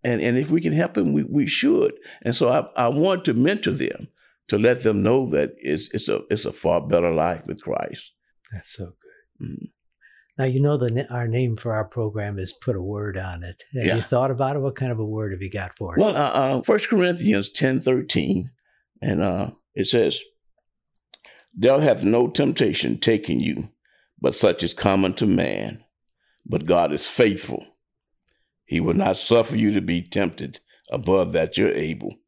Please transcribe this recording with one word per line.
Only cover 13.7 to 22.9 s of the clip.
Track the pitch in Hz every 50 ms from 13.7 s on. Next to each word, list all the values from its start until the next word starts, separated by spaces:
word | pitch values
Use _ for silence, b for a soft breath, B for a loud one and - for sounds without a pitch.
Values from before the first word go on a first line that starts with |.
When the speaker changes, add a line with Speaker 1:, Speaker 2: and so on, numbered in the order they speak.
| 139
Speaker 2:
Have | 127 -
Speaker 1:
Yeah. | 85 95
Speaker 2:
you | 113
thought | - - 131 120 127 131
about | 131 120 139 131 143
it? | 147
What | 135 135 135
kind | - 131 127
of | 120 110
a | 110
word | 104 107 110 107 101
have | 98 90
you | 98 95
got | 101 101 92 87 -
for | _ 104 85 85
us? | 113
Speaker 1:
Well, | 311 311 -
uh, | 131 147 135 - - 135 131 -
uh, | - -
First | - 220 208 - -
Corinthians | 233 196 180 180 175 170 165 208 214 98 101 -
ten | - - 151 135 131 131
thirteen, | - 131 131 120 - - - - 73 - - 90 90 131 _ _ _ _ _ _ _ _ _ _
and, | - - 98 -
uh, | 92 98 87 92 98 - - _ _ _ _
it | - 95
says, | - 123 117 104 76 69 - - _ _ _ _ _ _ _ _ _ _ _ _ _ _ _ _ _ - b b b b b b b _
"There | 87 107 123 135 143
hath | 151 143 110 - -
no | 98 113 120 123
temptation | - - - 143 131 - - 123 98 76 - - 60